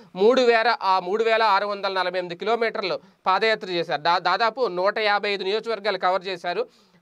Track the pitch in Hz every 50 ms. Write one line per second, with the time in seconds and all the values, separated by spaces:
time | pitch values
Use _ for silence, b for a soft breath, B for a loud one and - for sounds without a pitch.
0 | 226 B - 180 196 220 262 262 254 233 233 226 226 240 226 - - 196 190 190
1 | 180 180 202 220 226 226 220 220 226 214 190 196 208 208 202 202 190 196 190 190
2 | 180 180 180 185 180 180 175 175 196 208 233 226 233 220 208 220 202 180 156 135
3 | b b b b - 196 185 202 208 220 220 214 214 185 175 170 165 170 160 143
4 | 151 170 175 190 170 180 185 196 226 220 220 262 254 196 180 175 185 202 208 226
5 | 214 208 208 202 202 208 202 190 196 190 202 220 214 226 226 208 202 214 196 180
6 | 190 185 185 190 175 196 185 175 180 175 175 208 240 - b b b b b b